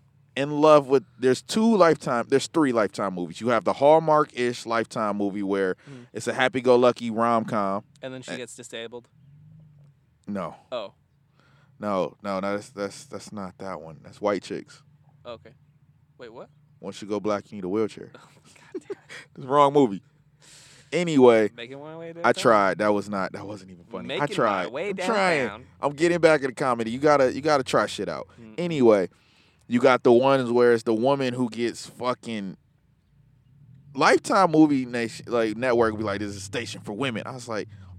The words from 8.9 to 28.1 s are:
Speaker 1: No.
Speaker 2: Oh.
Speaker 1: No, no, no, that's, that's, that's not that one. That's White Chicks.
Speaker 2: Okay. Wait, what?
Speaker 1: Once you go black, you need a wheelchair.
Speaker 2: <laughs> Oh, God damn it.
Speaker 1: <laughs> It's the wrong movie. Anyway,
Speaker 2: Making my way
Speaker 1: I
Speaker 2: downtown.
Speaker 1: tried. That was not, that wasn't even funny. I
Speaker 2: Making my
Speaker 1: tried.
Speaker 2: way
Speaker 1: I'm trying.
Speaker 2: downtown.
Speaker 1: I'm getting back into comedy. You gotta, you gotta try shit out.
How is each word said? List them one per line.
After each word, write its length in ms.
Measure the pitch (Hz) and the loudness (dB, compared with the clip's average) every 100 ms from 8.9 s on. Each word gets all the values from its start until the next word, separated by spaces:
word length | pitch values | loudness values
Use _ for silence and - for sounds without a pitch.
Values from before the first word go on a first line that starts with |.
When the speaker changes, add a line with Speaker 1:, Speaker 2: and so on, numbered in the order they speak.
| 120 117 _ _ - - - - _ _ _ _ _ - | -16 -20 _ _ -20 -20 -20 -20 _ _ _ _ _ -12
Speaker 1:
No. 280 | 101 82 - - | -10 -10 -12 -14
Speaker 2:
Oh. 220 | 123 101 _ _ _ _ _ _ _ _ - | -12 -12 _ _ _ _ _ _ _ _ -10
Speaker 1:
No, 360 | 104 98 85 - | -4 -2 -4 -6
no, 160 | 101 95 | -8 -6
no, 120 | 98 101 | -4 -6
that's, 140 | 107 | -8
that's, 360 | 98 101 - - | -10 -10 -10 -16
that's 280 | 101 - | -16 -14
not 240 | 107 95 - | -14 -14 -12
that 240 | 95 87 | -14 -12
one. 180 | 80 76 | -14 -20
That's 180 | - - | -20 -6
White 220 | 101 101 | -4 -4
Chicks. 380 | - 87 - - _ _ _ _ 120 | -6 -12 -12 -20 _ _ _ _ -20
Speaker 2:
Okay. 240 | 113 110 113 _ _ _ _ _ _ | -20 -20 _ _ _ _ _ _ _
Wait, 120 | 120 | -20
what? 180 | 117 208 _ _ _ | -20 -20 _ _ _
Speaker 1:
Once 220 | 95 98 | -16 -12
you 60 | 101 | -4
go 120 | 104 | -2
black, 320 | 98 101 - | 0 -2 -4
you 40 | 107 | -10
need 60 | 90 | -4
a 40 | |
wheelchair. 420 | 104 107 - - | -2 -2 -6 -20
Speaker 2:
<laughs> 60 | - | -20
Oh, 100 | - _ _ | -20 _ _
God 360 | _ _ 359 - | _ _ -16 -14
damn 40 | |
it. 60 | 403 - - | -16 -16 -20
Speaker 1:
<laughs> 200 | - - | -20 -14
It's 60 | 131 | 0
the 20 | |
wrong 260 | 143 143 | 4 4
movie. 300 | 143 131 98 - _ _ _ _ - - - _ | 6 2 0 -12 _ _ _ _ -20 -20 -20 _
Anyway, 560 | 165 175 147 123 113 104 - | -4 0 6 8 6 2 -4
Speaker 2:
Making 220 | 117 139 | -16 -16
my 180 | 151 160 | -16 -16
way 120 | 165 | -16
Speaker 1:
I 20 | |
Speaker 2:
downtown. 200 | 165 143 - | -4 0 2
Speaker 1:
tried. 420 | 127 110 98 85 | 4 4 4 2
That 160 | 104 | 0
was 160 | 104 98 | 0 -2
not, 220 | 101 92 | -6 -6
that 120 | 101 101 | -8 -14
wasn't 260 | 104 95 | -16 -18
even 120 | 90 - | -20 -16
funny. 200 | 95 92 | -14 -8
I 140 | 151 | -6
Speaker 2:
Making 20 | |
my 60 | 147 | -4
Speaker 1:
tried. 400 | 185 117 98 90 | -2 0 0 -4
Speaker 2:
way 220 | 127 196 | -8 -8
Speaker 1:
I'm 40 | 196 | -6
trying. 500 | 180 214 190 160 120 | -4 0 0 0 -4
Speaker 2:
downtown. 180 | 107 131 - | -8 -20 -6
Speaker 1:
I'm 100 | 143 | -6
getting 260 | 143 170 170 | 0 0 4
back 220 | 160 156 | 4 4
into 100 | 131 | 0
comedy. 380 | 117 139 117 110 | -4 -2 -2 -4
You 80 | 123 | 0
gotta, 340 | 151 147 131 | 4 4 4
you 80 | 95 | 0
gotta 220 | 151 147 | 0 0
try 240 | 127 135 104 | 0 0 0
shit 200 | - | -4
out. 200 | 90 | -8